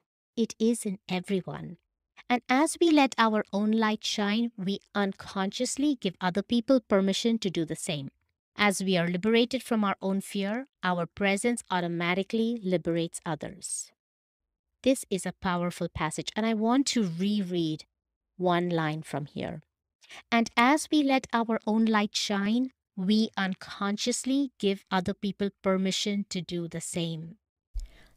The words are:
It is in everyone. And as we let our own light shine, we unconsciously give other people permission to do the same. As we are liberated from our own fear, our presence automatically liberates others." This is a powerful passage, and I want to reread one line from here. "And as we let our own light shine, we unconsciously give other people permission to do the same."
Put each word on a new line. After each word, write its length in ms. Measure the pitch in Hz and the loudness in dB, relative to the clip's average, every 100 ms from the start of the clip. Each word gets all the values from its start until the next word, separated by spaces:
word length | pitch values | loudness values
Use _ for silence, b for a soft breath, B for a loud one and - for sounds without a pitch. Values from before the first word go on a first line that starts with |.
| _ _ _ - | _ _ _ -4
It 180 | 226 - | -2 2
is 260 | 226 240 214 | 2 2 -2
in 140 | 185 - | -6 -4
everyone. 640 | 185 180 190 165 147 156 175 _ _ _ - B | -4 -2 -2 -2 -10 -12 -16 _ _ _ -10 B
And 120 | 247 - | -2 2
as 300 | 262 320 - | 2 2 4
we 100 | 339 | 6
let 260 | 302 269 - | 6 6 4
our 260 | 226 214 - | 2 2 0
own 200 | 196 214 | 0 2
light 320 | 220 214 214 - | 2 2 0 -4
shine, 480 | - 202 214 233 - | -2 0 0 -2 -4
we 240 | 180 196 _ 202 | -4 -4 _ -2
unconsciously 1040 | 196 - - 196 190 - 254 - 294 262 | -2 -4 -8 -4 -4 -2 -4 0 0 0
give 180 | 190 - | -2 -2
other 220 | 180 190 | -2 -2
people 360 | - 240 - 262 | 0 0 4 2
permission 580 | - 196 196 190 233 226 | 4 2 2 2 0 0
to 100 | 190 | 0
do 160 | 170 160 | -2 -4
the 100 | 160 | -4
same. 360 | - 147 135 - _ _ _ - | -4 -6 -6 -14 _ _ _ 2
As 220 | 208 196 | 2 4
we 140 | 190 180 | 2 2
are 100 | 170 | 2
liberated 560 | 180 214 226 240 247 | 0 2 4 4 -2
from 220 | - 226 202 | -2 0 0
our 100 | - | 0
own 180 | 190 196 | -2 -4
fear, 480 | - 202 196 233 277 _ | -4 -4 -4 -4 -8 _
our 220 | 185 175 170 | -2 -2 -4
presence 580 | - 196 196 240 240 - | -2 0 2 0 -2 -2
automatically 880 | 185 170 170 175 180 196 226 226 240 | -2 -2 -2 0 0 0 0 -2 -2
liberates 600 | 185 175 170 170 165 - - | -2 -2 0 -2 -2 -6 -8
others." 680 | 151 - - - - - _ _ _ _ _ _ _ _ _ | -6 -8 -12 -10 -10 -10 _ _ _ _ _ _ _ _ _
This 220 | 254 269 - | 0 0 0
is 160 | 190 185 | -6 -6
a 60 | |
powerful 560 | - 190 175 175 - 170 | -6 -2 0 -2 -4 -6
passage, 420 | - 156 - - - | -4 -4 -4 -6 -2
and 100 | 226 | -2
I 100 | 220 | 0
want 300 | 220 262 269 | 2 2 2
to 200 | 247 190 | 0 0
reread 800 | 165 202 208 180 180 160 156 - _ _ _ _ - | 0 0 0 0 -2 -2 -4 -10 _ _ _ _ -2
one 340 | 180 175 175 | 0 2 2
line 340 | 165 156 156 | 0 0 -4
from 240 | - 143 147 | -6 -8 -6
here. 340 | - - 156 - _ _ _ B B B | -8 -8 -10 -14 _ _ _ B B B
"And 220 | 233 233 - | 0 2 4
as 320 | 247 302 - | 4 4 2
we 120 | 302 | 2
let 220 | 277 262 - | 4 2 0
our 300 | 240 226 220 - | -2 0 -2 0
own 200 | 220 220 | 2 4
light 320 | 214 214 - | 2 0 -2
shine, 560 | - 202 196 240 262 - _ - | -2 0 0 0 -2 -6 _ -4
we 320 | 185 214 220 - | 2 2 2 0
unconsciously 1120 | 190 190 - - 202 208 247 233 247 277 277 - | -4 -4 -10 -6 -4 -2 -2 -2 -2 0 -2 -2
give 260 | 196 196 - | -2 -2 -2
other 220 | 190 185 | -2 -2
people 380 | 196 202 - 202 - | -4 -4 -2 -4 -2
permission 640 | 196 190 190 - 214 202 202 | 0 0 0 -2 -2 -2 -4
to 160 | 185 | -8
do 260 | 165 175 165 | -6 -6 -6
the 140 | 165 | -8
same." 560 | - 180 165 160 165 220 _ _ _ - b b b | -8 -4 -4 -6 -10 -16 _ _ _ -10 b b b